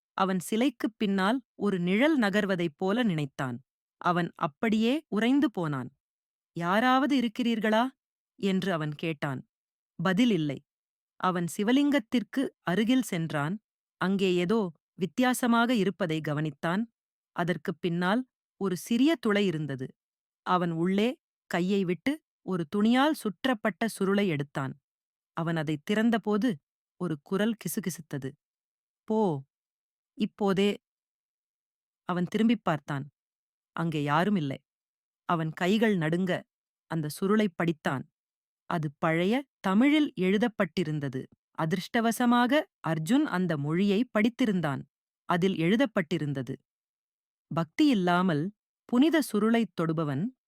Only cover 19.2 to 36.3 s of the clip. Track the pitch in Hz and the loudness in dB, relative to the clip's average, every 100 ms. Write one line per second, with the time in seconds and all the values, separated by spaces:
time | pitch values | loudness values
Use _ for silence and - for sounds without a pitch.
19.2 | 226 202 202 156 151 131 131 - _ _ | 0 2 2 0 -4 -8 -10 -14 _ _
20.2 | _ _ - 180 175 165 175 196 226 302 | _ _ -2 0 0 0 0 2 0 -2
21.2 | _ _ - 170 185 202 175 180 - 311 | _ _ -6 -2 0 0 0 -2 -4 -6
22.2 | _ _ - 185 160 202 214 247 294 311 | _ _ -8 -6 -4 0 2 4 2 0
23.2 | 214 - - 233 220 180 226 - 190 202 | -6 -4 -2 -2 -2 -4 -6 -2 0 2
24.2 | 202 143 143 - 135 143 _ _ _ _ | 0 -2 -4 -6 -6 -8 _ _ _ _
25.2 | _ - 165 165 151 151 - 208 226 220 | _ -6 -4 -2 -2 -4 -2 0 2 0
26.2 | 208 208 247 160 _ _ _ - 180 151 | 0 0 0 -4 _ _ _ -8 -6 -6
27.2 | - 190 220 220 170 - 190 - - 143 | -4 -2 -2 -4 -8 -6 -6 -8 -10 -10
28.2 | 135 - _ _ _ _ _ _ - 220 | -10 -12 _ _ _ _ _ _ -4 0
29.2 | 202 143 135 _ _ _ _ _ _ - | 0 -2 -8 _ _ _ _ _ _ -6
30.2 | 208 - 202 190 202 - _ _ _ _ | -6 -2 0 2 0 -2 _ _ _ _
31.2 | _ _ _ _ _ _ _ _ - 175 | _ _ _ _ _ _ _ _ -6 -4
32.2 | 180 208 226 226 - 151 - 139 143 - | -2 0 2 2 0 -4 -4 -8 -8 -16
33.2 | _ _ _ _ _ - 165 151 143 147 | _ _ _ _ _ -6 -4 -2 0 2
34.2 | 196 208 139 - _ _ _ _ _ _ | 2 0 -2 -6 _ _ _ _ _ _
35.2 | - 170 160 151 180 214 220 196 156 175 | -4 -2 -2 -2 0 2 2 2 0 0
36.2 | 185 | -2